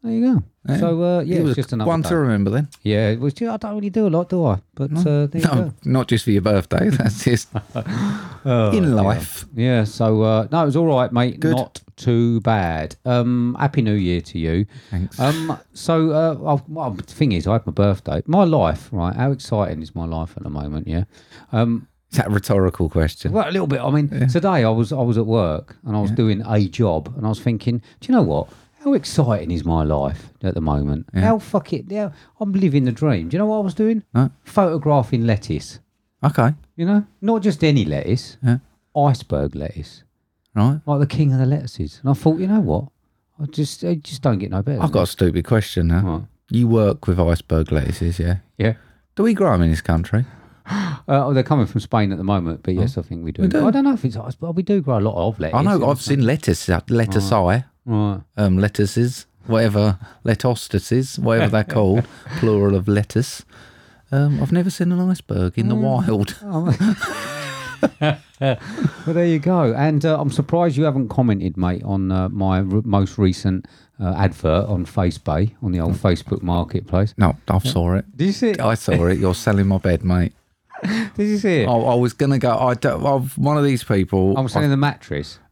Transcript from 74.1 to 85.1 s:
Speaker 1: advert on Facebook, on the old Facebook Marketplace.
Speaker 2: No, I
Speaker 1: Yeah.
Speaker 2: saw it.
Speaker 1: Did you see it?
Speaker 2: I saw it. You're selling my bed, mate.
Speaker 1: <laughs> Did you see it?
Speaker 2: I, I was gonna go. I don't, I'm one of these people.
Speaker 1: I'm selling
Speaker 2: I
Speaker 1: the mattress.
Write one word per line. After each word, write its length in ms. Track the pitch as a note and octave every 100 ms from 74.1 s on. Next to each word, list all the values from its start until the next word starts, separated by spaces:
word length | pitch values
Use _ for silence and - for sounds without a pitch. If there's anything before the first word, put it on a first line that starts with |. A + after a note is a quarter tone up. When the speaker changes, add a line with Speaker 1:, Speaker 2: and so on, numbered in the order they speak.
| F2
Speaker 1:
advert 500 | F#2+ E2 D#2+ D#2+ G#2
on 180 | F#2+ F2
Facebook, 640 | - F2+ - - D#2 G#2+ -
on 120 | G#2+
the 80 | F2+
old 140 | E2 E2+
Facebook 460 | G2 F2 - G2
Marketplace. 720 | F2+ F2 E2 F2+ G2 F2+ G#2 -
Speaker 2:
No, 180 | F#2+ D2 -
I 40 | F#2
Speaker 1:
Yeah. 100 | C3
Speaker 2:
saw 220 | C3+ F2 F#2
it. 100 | - -
Speaker 1:
Did 100 | F3+
you 40 |
see 180 | G3 A#3+
it? 100 | G3
Speaker 2:
I 140 | A#2 A2+
saw 300 | - E2 E2+
it. 100 | F#2
You're 160 | F#2+ F2+
selling 320 | - G2+ G2
my 100 | F#2+
bed, 240 | F#2+ E2+ F#2
mate. 260 | F2+ F2 _ _ _ _ -
Speaker 1:
<laughs> 320 | F#3 A3 G#3+ -
Did 120 | G#3
you 80 | G#3
see 240 | G3+ E3
it? 80 | A2+
Speaker 2:
I, 20 |
I 240 | A#2+ A#2 A#2+
was 160 | B2
gonna 280 | - C#3+ C3+
go. 180 | B2+ A2
I 160 | B2+
don't, 320 | B2 C#3+ - C#3+
I'm 240 | C#3 C3 -
one 160 | C#3 D3
of 60 |
these 220 | C#3+ B2+ -
people. 520 | G2+ F2+ G2 F#2+ G#2
Speaker 1:
I'm 120 | C3
selling 180 | G2+ D3+
Speaker 2:
I 40 |
Speaker 1:
the 60 | C#3
mattress. 640 | C#3+ - -